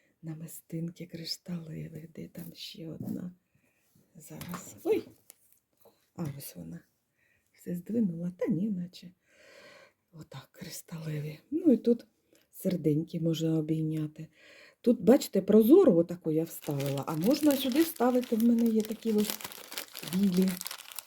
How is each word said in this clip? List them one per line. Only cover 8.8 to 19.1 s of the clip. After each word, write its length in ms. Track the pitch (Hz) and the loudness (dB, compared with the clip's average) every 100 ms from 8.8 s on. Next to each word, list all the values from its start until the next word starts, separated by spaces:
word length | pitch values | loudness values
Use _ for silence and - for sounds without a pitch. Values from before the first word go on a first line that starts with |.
| 175 - 180 - _ _ - - - - - _ _ | -8 -12 -20 -20 _ _ -20 -20 -20 -20 -20 _ _
Отак, 360 | 160 151 139 - | -20 -18 -18 -18
кришталеві. 840 | - 175 - - 165 160 151 151 151 - | -18 -16 -16 -14 -10 -6 -6 -6 -10 -8
Ну 220 | 311 349 | 0 4
і 40 | 233 | 4
тут 300 | 233 240 - _ _ _ _ | 4 2 0 _ _ _ _
серденьки 680 | - 190 175 151 151 170 170 | -8 -4 0 2 2 0 -2
можна 380 | 160 156 160 160 | -2 0 0 0
обійняти. 680 | 156 160 156 156 151 151 156 _ - - - _ | 0 -2 -2 -2 -6 -8 -18 _ -20 -20 -20 _
Тут, 200 | 233 240 | 0 2
бачите, 420 | 180 269 - 196 | 6 6 4 -2
прозору 540 | 185 208 220 359 339 170 | 6 6 10 10 10 6
отаку 340 | 170 175 160 | 4 0 -2
я 140 | 156 | 0
вставила, 600 | 165 - - 143 139 139 - | -2 -6 -4 -2 -2 -2 -4
а 100 | 156 | -2
можна 360 | 190 294 302 | 2 4 4
сюди 300 | 262 269 285 | 2 2 2
вставити, 540 | 330 - 240 247 247 220 | 0 2 2 2 0 2
в 80 | |
мене 200 | 233 233 | 4 4
є 180 | 233 220 | 4 2
такі 300 | 208 214 226 | 0 -4 0